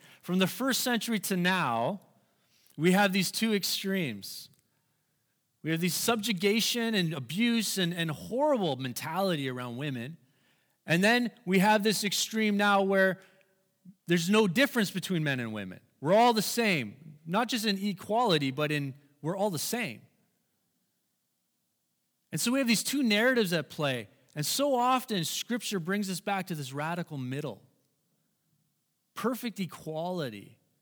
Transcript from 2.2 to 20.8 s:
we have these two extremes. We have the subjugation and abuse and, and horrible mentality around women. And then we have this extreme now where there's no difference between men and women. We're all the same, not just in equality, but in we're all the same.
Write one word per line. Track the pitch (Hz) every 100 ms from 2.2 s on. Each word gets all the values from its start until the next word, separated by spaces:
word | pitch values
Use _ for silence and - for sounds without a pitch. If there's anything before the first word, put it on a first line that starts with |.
| _ _ _ _ _ -
we | 170
have | 190 202
these | 190 175
two | - 226
extremes. | 202 - - 196 190 147 101 - - - _ _ _ _ _ _ _ _ _ _ _
We | 151
have | 160
the | 180
subjugation | - - 233 214 185 202 220 - 240 226 214
and | 165
abuse | 156 120 175 240 233 202 190
and, | 170
and | 175 165
horrible | - 175 233 302 254 175 127
mentality | 131 - 151 170 196 156 135
around | 123 123 120
women. | 147 123 123 165 _ _ _ _ _ _ -
And | 170
then | 202 240 240 - 180
we | 190
have | 208 214
this | 214 185
extreme | 202 - - 220 214 202
now | 202 202
where | 196 196 190 185 - _ _ _ _ _ - - -
there's | 175 170
no | 214 208
difference | 165 277 247 196
between | 185 - 175
men | 147 131
and | 113
women. | 107 95 90 _ -
We're | 143 208
all | 240
the | 220
same, | - 233 220 160 107 - - - 160
not | 196 240
just | 240 214
in | 196
equality, | 202 180 - 220 240 156 135
but | 131 151
in | 147 139 131 _ -
we're | 147 185
all | 208
the | 160
same. | - 233 175 107 _ _ _ _ _ _ _ _